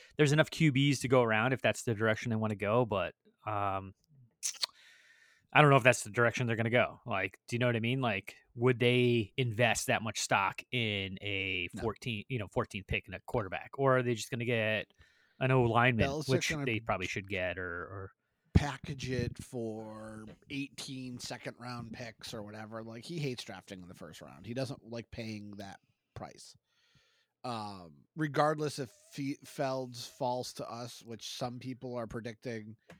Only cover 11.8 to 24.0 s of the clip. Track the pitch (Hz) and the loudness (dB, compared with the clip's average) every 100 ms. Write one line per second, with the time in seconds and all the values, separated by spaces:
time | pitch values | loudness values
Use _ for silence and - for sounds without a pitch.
11.8 | 117 101 131 107 - 127 98 - 110 101 | -6 -4 -6 -8 -6 -6 -4 -4 -4 -6
12.8 | 92 107 - 92 - 127 95 87 - - | -4 -6 -4 -12 -4 -4 -2 -6 -8 0
13.8 | 135 127 120 117 - 120 117 117 107 107 | 4 4 4 -2 -4 -4 -2 0 2 0
14.8 | - _ _ _ _ _ 131 131 120 113 | -4 _ _ _ _ _ 4 6 6 6
15.8 | 123 117 92 156 147 131 - 156 135 110 | 6 6 2 2 2 2 2 -2 -2 -2
16.8 | 113 98 90 - 95 98 92 87 90 87 | -2 -4 -2 -6 -4 -4 -2 -4 -6 -8
17.8 | 85 95 95 _ _ _ _ - 147 131 | -8 -10 -12 _ _ _ _ 2 2 -6
18.8 | - 139 123 123 120 - - 127 113 107 | -10 -8 -4 -2 -4 -6 -10 -6 -6 -6
19.8 | 110 110 110 110 110 - _ 143 139 113 | -10 -12 -14 -14 -16 -20 _ -8 -8 -10
20.8 | - 131 127 123 - 120 143 113 120 123 | -12 -10 -10 -10 -10 -10 -10 -12 -12 -10
21.8 | 117 110 120 - - 113 104 107 110 110 | -10 -12 -12 -12 -12 -10 -10 -12 -12 -12
22.8 | 113 117 120 170 147 123 - 95 - 95 | -12 -14 -10 -4 -4 -4 -10 -14 -14 -14
23.8 | 87 87 | -14 -16